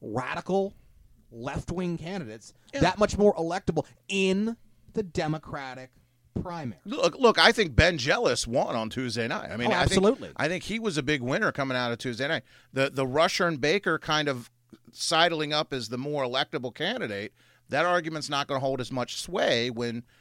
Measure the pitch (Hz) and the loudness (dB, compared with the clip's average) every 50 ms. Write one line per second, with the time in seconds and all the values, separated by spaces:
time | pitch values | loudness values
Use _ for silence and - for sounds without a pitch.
0 | 120 117 104 127 127 139 156 170 - - 185 196 190 202 - - - - _ - | -10 -6 -6 -4 -4 -4 -6 -6 -2 0 0 0 0 -2 -6 -12 -20 -20 _ -20
1 | - _ - - _ _ - 117 117 139 147 165 - - 170 180 180 175 170 160 | -20 _ -20 -20 _ _ -16 -10 -10 -6 -6 -6 -6 -6 -4 -4 -2 -4 -4 -4
2 | 160 170 196 190 143 107 110 117 - - - _ _ - - 277 165 180 185 196 | -6 -8 -8 -8 -8 -10 -12 -16 -18 -20 -20 _ _ -10 -2 2 2 2 4 2
3 | 208 196 - 190 208 208 - 165 165 165 175 190 - - 165 151 - - - _ | 2 2 4 4 6 6 6 4 -2 -2 -2 -2 -2 0 0 0 -4 -4 -12 _
4 | _ - 196 196 190 190 185 196 214 226 233 - - - _ _ _ - - 220 | _ -4 0 2 2 4 4 2 0 -2 -4 -8 -14 -20 _ _ _ -6 -6 -6
5 | 208 170 - 180 160 151 156 156 - - 160 143 135 131 127 127 127 - _ _ | -6 -2 -4 -2 -2 0 -2 -4 -6 -10 -10 -10 -10 -10 -12 -14 -16 -18 _ _
6 | _ _ _ _ _ _ _ - - 180 170 165 147 117 95 - _ 202 262 - | _ _ _ _ _ _ _ -8 -6 -6 -8 -6 -6 -8 -10 -10 _ -8 -2 0
7 | - 180 - - 262 226 - - 165 220 226 233 208 160 113 - - 185 175 143 | 0 0 2 6 6 6 8 8 6 6 6 4 0 4 6 6 6 6 4 2
8 | 117 147 190 233 240 147 120 - - 117 117 147 202 208 - 113 110 110 - 127 | 0 0 0 2 2 2 2 0 -2 0 0 0 0 0 -2 -2 -4 -4 -4 -4
9 | 131 120 107 117 113 120 - - - - 101 113 120 226 214 - 143 - 190 196 | -4 -4 -2 -4 -2 -2 -4 -6 -6 -8 -6 -2 0 2 2 2 2 4 4 6
10 | 190 214 269 - - - - - 139 156 185 165 - - 208 226 226 214 147 151 | 6 4 4 2 -6 -12 -4 -2 -2 -2 -2 -4 -4 -6 -6 -4 -4 -2 -2 0
11 | 131 139 151 135 120 123 147 202 220 156 - 143 139 135 127 123 123 120 120 113 | 0 0 0 0 0 -2 0 0 0 0 0 -2 -2 -2 0 -2 0 -2 -4 -4
12 | - 127 117 104 135 147 165 131 - _ - - _ _ - 135 135 - 131 135 | -6 -8 -4 -4 -4 -2 -2 -4 -6 _ -20 -20 _ _ 0 0 0 0 0 -2
13 | 135 127 131 151 165 190 - - 185 170 160 131 131 147 180 202 - 175 160 - | -2 0 4 4 4 4 4 2 0 0 0 0 2 2 2 2 2 0 -2 -2
14 | - - 156 151 147 147 131 120 113 - _ _ _ _ - - _ - - - | 0 0 0 0 0 0 -2 -4 -8 -14 _ _ _ _ -20 -20 _ -20 -12 -8
15 | - - 170 160 170 175 165 151 151 147 151 151 156 - 143 127 113 107 123 123 | -2 0 4 4 4 4 2 0 -2 -2 -2 -2 -2 -2 -4 -6 -4 -6 -6 -6
16 | 135 147 147 143 131 123 127 135 147 - - 143 123 123 - - 151 190 254 247 | -4 -4 -4 -4 -2 -2 -2 -2 -2 -2 -4 -6 -6 -6 -6 -4 -4 -4 -4 -4
17 | 175 113 101 98 107 - - _ _ _ _ _ _ - 127 143 165 180 175 180 | -6 -6 -6 -8 -8 -10 -12 _ _ _ _ _ _ -4 0 0 2 2 2 2
18 | 160 165 160 156 123 127 147 139 143 - 143 131 135 135 135 131 123 113 135 127 | 0 -2 -6 -6 -6 -2 -2 -2 -2 -2 -2 -2 0 -2 -2 -2 -4 -4 -4 -4
19 | 120 - - - - - 117 - - - 135 117 120 127 113 117 120 117 113 120 | -4 -4 -6 -10 -8 -4 -2 0 2 4 4 2 2 -2 -2 -4 -4 -4 -6 -8
20 | 120 _ _ _ | -10 _ _ _